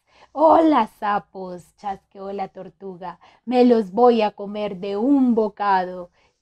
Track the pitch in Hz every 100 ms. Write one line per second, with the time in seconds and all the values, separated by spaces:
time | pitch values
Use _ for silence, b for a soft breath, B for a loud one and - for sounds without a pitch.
0 | _ b b 269 320 311 320 285 220 _
1 | 214 202 - 196 185 180 - _ 208 196
2 | _ 202 196 202 190 190 180 _ 196 180
3 | 180 175 b b - 247 247 226 190 196
4 | 247 240 208 - 202 208 208 190 202 202
5 | 240 285 254 226 214 - 202 190 180 180
6 | 175 _ _ _